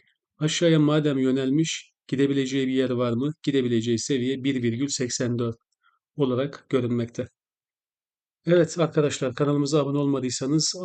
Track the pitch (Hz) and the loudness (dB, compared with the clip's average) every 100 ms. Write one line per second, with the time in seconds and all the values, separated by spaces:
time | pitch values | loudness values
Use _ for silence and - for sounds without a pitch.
0 | _ _ _ - 151 - 170 160 147 151 | _ _ _ -4 -2 2 4 6 4 4
1 | 147 135 131 131 131 147 160 - - _ | 2 2 2 2 2 0 0 -4 -12 _
2 | - 135 139 139 131 139 131 131 127 120 | -6 0 2 2 0 -2 0 0 0 0
3 | 120 117 143 - - 135 123 117 117 113 | 0 0 -2 -4 0 0 2 0 0 -2
4 | - 135 123 135 131 127 117 117 139 - | 0 -2 -2 -2 -2 0 -2 -2 -4 -4
5 | 127 - 123 120 117 117 _ _ _ _ | -4 -4 -2 -2 -4 -6 _ _ _ _
6 | _ - 131 123 139 - - 131 120 120 | _ -4 -2 -2 -4 -8 -4 -2 0 -2
7 | 117 - 120 _ _ _ _ _ _ _ | -4 -8 -12 _ _ _ _ _ _ _
8 | _ _ _ _ 165 175 160 170 160 160 | _ _ _ _ 2 4 4 0 0 2
9 | 143 - 131 123 143 143 139 151 139 143 | 0 0 -4 0 0 0 2 0 0 0
10 | 143 135 127 - 131 156 - 180 | 0 0 -2 -4 0 0 0 -2